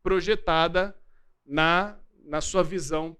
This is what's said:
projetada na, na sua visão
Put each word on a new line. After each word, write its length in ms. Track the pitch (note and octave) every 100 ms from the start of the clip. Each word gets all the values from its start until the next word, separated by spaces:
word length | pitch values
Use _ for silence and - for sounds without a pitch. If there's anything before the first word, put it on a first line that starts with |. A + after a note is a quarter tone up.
projetada 960 | F3+ F#3 D#3+ G#3+ - D#3+ E3 F3+ G3 - - - - _ -
na, 540 | C#3+ D#3+ F3 G3+ G#3 - _ D3+
na 160 | D3+
sua 220 | - F#3+
visão 520 | F3 F#3 D3 D#3 D#3+ E3